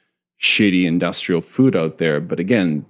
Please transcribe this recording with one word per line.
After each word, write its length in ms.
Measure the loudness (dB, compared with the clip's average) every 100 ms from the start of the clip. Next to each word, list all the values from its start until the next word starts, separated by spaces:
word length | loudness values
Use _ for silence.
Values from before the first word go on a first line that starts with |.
| _ _ _ _
shitty 440 | -2 2 2 2 2
industrial 560 | 0 -2 -4 -2 -2
food 340 | -2 2 2 2
out 220 | -2 -2
there. 240 | -2 -2
But 180 | -4 -6
again, 460 | 0 0 0 -2